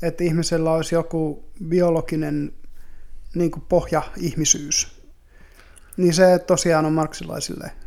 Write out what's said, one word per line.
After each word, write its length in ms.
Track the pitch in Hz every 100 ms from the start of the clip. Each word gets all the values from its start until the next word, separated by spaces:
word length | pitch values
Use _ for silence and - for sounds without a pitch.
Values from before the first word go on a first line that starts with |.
että 220 | 170 160
ihmisellä 480 | 175 160 160 170 160
olisi 240 | 160 156 165
joku 540 | 165 165 156 147 - - 165
biologinen, 880 | 180 175 165 160 156 151 147 143 - - - - - - - - 175
niinku, 240 | 170 156
pohjaihmisyys, 1400 | - 175 - 160 - - 170 123 151 170 147 - - - - - - - - - - - - -
niin 160 | 180
se 260 | 165 185 180
tosiaan 460 | - 170 175 156 156
on 80 |
marksilaisille 800 | 160 156 - 165 - - - - -